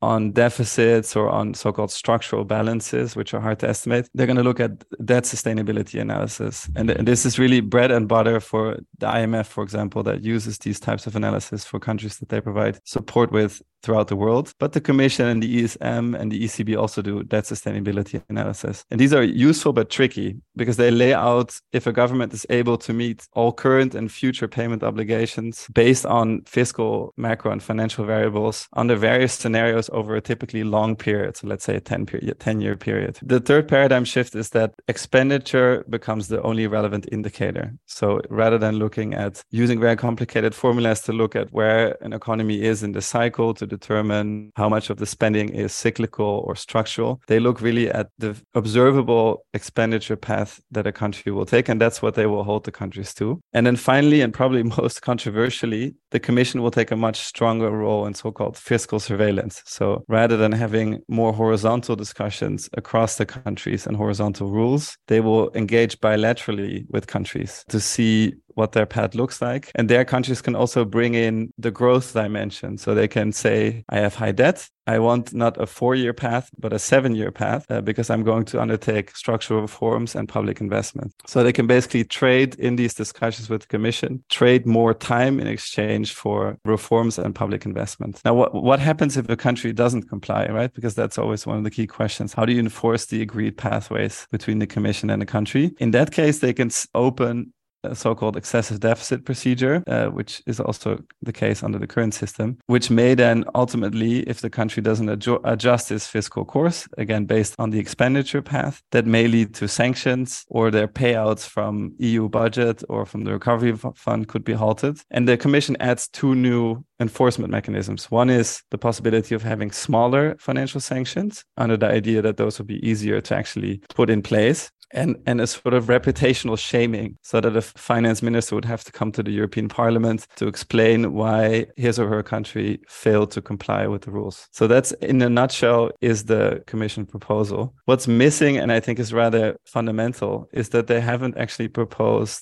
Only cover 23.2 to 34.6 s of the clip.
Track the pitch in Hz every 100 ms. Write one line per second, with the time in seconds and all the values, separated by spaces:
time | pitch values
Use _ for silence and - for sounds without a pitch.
23.2 | - - 117 117 131 131 131 104 110 -
24.2 | 131 127 110 - 117 113 110 107 107 113
25.2 | 113 - 113 113 - 120 117 127 - 117
26.2 | 113 110 - - 123 - 110 110 120 -
27.2 | 117 113 110 101 - 110 113 - 104 110
28.2 | 110 104 107 110 - - 117 113 110 123
29.2 | 127 - 117 110 117 113 110 113 107 110
30.2 | - 117 120 110 107 107 110 107 - 104
31.2 | 98 - 104 104 - 98 - - - -
32.2 | - - - 110 104 101 - 104 98 -
33.2 | 120 127 123 143 151 139 139 127 123 -
34.2 | 123 104 113 117